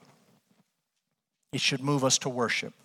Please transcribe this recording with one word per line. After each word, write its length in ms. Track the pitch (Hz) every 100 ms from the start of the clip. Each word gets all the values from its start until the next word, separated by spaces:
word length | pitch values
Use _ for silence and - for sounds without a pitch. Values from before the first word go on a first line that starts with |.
| - - _ _ _ _ _ _ _ _ _ _ _ _ _
It 100 | 120
should 200 | - 139
move 220 | 135 143
us 140 | 131 -
to 100 | 139
worship. 440 | 123 113 - - -